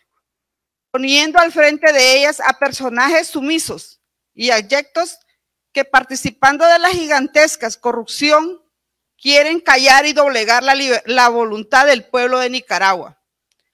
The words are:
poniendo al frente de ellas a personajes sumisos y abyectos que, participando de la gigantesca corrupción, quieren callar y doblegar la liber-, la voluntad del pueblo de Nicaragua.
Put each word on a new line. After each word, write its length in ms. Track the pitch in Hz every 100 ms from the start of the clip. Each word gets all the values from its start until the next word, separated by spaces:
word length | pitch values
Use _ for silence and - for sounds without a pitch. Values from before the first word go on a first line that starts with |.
| _ _ _ _ _ _ _ _ _
poniendo 480 | 254 269 285 311 330
al 120 | 330
frente 400 | 330 294 302 311
de 280 | 294 254 262
ellas 200 | 285 294
a 200 | - 269
personajes 720 | 277 262 262 233 269 330 330
sumisos 720 | 311 269 330 - 160 - _ _ _ _ -
y 160 | 240
abyectos 680 | 226 202 277 285 330 339 - _ _ _ _ _
que, 140 | - 269
participando 840 | 262 - 262 277 - 269 285 330
de 100 | 339
la 120 | 349
gigantesca 800 | 359 311 285 277 302 311 - 226 -
corrupción, 840 | 240 233 220 - 294 302 320 359 _ _ _ _ _ _
quieren 420 | 269 285 294 330
callar 460 | - 262 269 262 294
y 80 |
doblegar 480 | 294 285 247 220 240
la 140 | 262 269
liber-, 280 | 277 240 -
la 240 | 254 240
voluntad 580 | 233 226 214 214 247 285
del 180 | 254 -
pueblo 320 | 247 247 254
de 100 | 247
Nicaragua. 720 | 247 - 180 190 185 139 - _ _ _ _ _